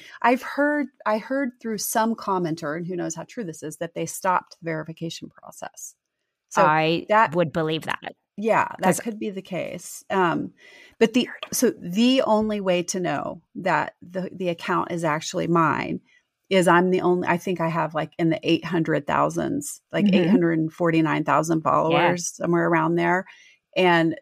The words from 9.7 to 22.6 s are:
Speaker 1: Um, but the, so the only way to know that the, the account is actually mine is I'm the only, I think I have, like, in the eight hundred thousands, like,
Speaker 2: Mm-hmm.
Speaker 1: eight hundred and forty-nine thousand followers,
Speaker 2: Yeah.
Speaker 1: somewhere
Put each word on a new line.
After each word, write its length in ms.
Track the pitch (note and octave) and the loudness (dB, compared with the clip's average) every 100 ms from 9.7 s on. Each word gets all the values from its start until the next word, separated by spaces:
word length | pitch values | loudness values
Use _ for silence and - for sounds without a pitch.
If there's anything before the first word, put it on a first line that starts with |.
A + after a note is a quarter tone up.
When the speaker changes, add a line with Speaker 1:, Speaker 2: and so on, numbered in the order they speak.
| E3+ - - - | -10 -14 -16 -2
Speaker 1:
Um, 400 | G3 F3 D3+ F3+ - - - - - | 2 2 2 -4 -12 -20 -20 -20 0
but 140 | A3+ B3 | 2 4
the, 120 | - - - | 0 -4 -8
so 200 | - A3+ | 0 0
the 500 | - F3 F3+ A#3+ C4 | 0 -2 2 4 4
only 400 | - G#3+ G#3+ G#3 | 4 2 2 -2
way 220 | F#3+ F3+ | 0 0
to 160 | F3 F#3+ | 0 -4
know 420 | F3 - - F3 _ - | -2 -2 -4 -10 _ -6
that 400 | F3+ D3+ - - F3 | -2 0 -2 -8 -12
the, 220 | F#3 F3+ | -8 -8
the 180 | F3 F3+ | -6 -4
account 420 | E3+ - F3 - | -4 -2 -2 -2
is 120 | F3 | -2
actually 440 | E3 D3+ - F3+ E3 | -2 -2 -4 -4 0
mine 520 | E3+ D#3 - - - - _ _ _ - | 2 4 2 -2 -6 -10 _ _ _ 0
is 160 | F#3+ F3+ | 2 6
I'm 240 | E3+ F#3 | 6 4
the 100 | F#3 | 2
only, 260 | E3+ F3+ - | 2 2 0
I 100 | F3 | -2
think 220 | - F3 | -2 -2
I 100 | E3 | -2
have, 260 | E3 D#3 D#3 | -2 -2 -4
like, 160 | D3+ - | -6 0
in 100 | E3 | 0
the 100 | D#3 | 0
eight 220 | - E3 E3+ | 2 0 0
hundred 420 | F3 D#3+ D#3 C#3+ | -2 0 -2 0
thousands, 760 | C#3+ D3+ E3 D3+ - - - _ | 0 0 0 -4 -4 -6 -12 _
like, 140 | E3 G3+ | 0 2
Speaker 2:
Mm-hmm. 80 | |
Speaker 1:
eight 160 | F3+ E3+ | 4 4
hundred 300 | A3 E3+ D#3+ | 4 4 0
and 120 | D#3+ | -2
forty-nine 520 | - E3+ D#3+ D#3+ D3+ | -2 0 2 2 0
thousand 380 | D3+ C#3+ D#3+ E3 | 2 2 2 0
followers, 680 | D3+ D3 D#3+ E3+ F3 F3 E3+ - | 2 2 4 2 2 0 -4 -4
Speaker 2:
Yeah. 40 | |
Speaker 1:
somewhere 240 | F3+ E3+ | 0 2